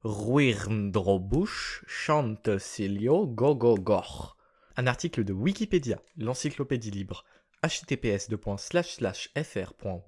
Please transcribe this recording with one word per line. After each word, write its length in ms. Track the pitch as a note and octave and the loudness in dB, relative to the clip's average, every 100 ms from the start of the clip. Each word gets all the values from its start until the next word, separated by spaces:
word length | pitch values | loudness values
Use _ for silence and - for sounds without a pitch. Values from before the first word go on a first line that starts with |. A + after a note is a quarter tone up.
Ruirndrobush 1800 | A2+ G#2 G#2+ C3+ C3+ G2+ G2+ A2 G2+ G2 F#2 G2 F#2+ B2+ G3+ - - - - | -4 -4 2 4 4 2 -2 -2 0 0 4 2 2 0 0 -4 -8 -10 -10
Shant 720 | - - D3+ B2 A2 - G2 | -8 0 2 2 -2 0 0
Silio 680 | - - G2 G2+ A2+ E3 F#3+ | -2 -4 -2 0 4 4 2
Gogogor. 1080 | A2+ C3 C#3 A#2 G#2+ F2+ G2 - - - - _ _ _ - | 2 2 4 6 4 4 2 0 -12 -14 -18 _ _ _ -2
Un 100 | B2 | 0
article 380 | B2 F3 - | 0 -2 -2
de 80 | G#2 | -2
Wikipédia, 720 | F#2+ C3+ G3 G#3+ F3+ C3 G#2 _ - | 0 0 0 2 2 2 -4 _ -6
l'encyclopédie 720 | A2 B2 D3+ - C3+ B2+ A2 | -4 -2 -4 -4 -2 -2 -2
libre, 340 | G2+ F#2+ G2 - _ _ _ | -6 -8 -10 -14 _ _ _
H 180 | - - | -2 -2
T 60 | - | -4
T 100 | C3+ | -2
P 120 | B2 | 0
S 200 | G2 - | 0 -2
deux 80 | A2 | -6
points 220 | - G2+ | -4 -6
slash 380 | - F3 E3+ - | -2 -2 -2 -2
slash 340 | G#2 F#2 - - | -4 -4 -6 -6
F 140 | D#3+ - | -4 -6
R 160 | F#2 | -6
point 300 | - G2+ F2+ | -8 -8 -8